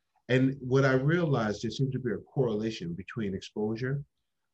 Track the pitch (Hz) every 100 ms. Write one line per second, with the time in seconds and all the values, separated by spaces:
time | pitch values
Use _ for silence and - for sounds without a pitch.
0 | _ _ - 127 131 135 127 135 135 127
1 | 139 175 160 123 110 104 113 - 131 123
2 | 117 95 - 139 120 107 113 113 85 85
3 | - 117 101 92 - 110 107 113 127 143
4 | - _ _ _ _